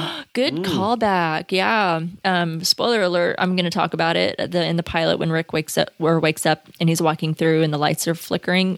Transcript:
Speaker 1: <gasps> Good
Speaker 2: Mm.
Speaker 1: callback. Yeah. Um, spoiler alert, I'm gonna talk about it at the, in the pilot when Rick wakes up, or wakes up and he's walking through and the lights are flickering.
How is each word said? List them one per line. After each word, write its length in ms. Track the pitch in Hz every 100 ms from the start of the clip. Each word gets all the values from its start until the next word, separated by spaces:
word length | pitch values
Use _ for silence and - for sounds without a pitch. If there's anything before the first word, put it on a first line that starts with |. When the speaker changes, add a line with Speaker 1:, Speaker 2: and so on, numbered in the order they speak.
| 160
Speaker 1:
<gasps> 280 | - -
Good 220 | - 269 302
Speaker 2:
Mm. 100 | 370
Speaker 1:
callback. 840 | - 196 233 220 185 170 156 -
Yeah. 500 | 185 196 220 190 165 170 190 196
Um, 380 | 180 170 160
spoiler 380 | 185 - 233 233
alert, 360 | 180 175 175 -
I'm 160 | 185 185
gonna 160 | 175
talk 220 | 180 165 160
about 200 | 165 170
it 180 | - -
at 140 | -
the, 120 | 175
in 120 | 165 170
the 80 |
pilot 340 | - 165 165 165
when 140 | 160
Rick 200 | 160 160
wakes 220 | 160 156 -
up, 120 | - -
or 200 | 160 165
wakes 260 | 156 156 165
up 220 | 156 - -
and 100 | 165
he's 120 | 165
walking 320 | 160 160 160
through 300 | 156 160 160
and 100 | 160
the 40 | 147
lights 280 | 147 151 170
are 60 | 165
flickering. 600 | - - - 185 185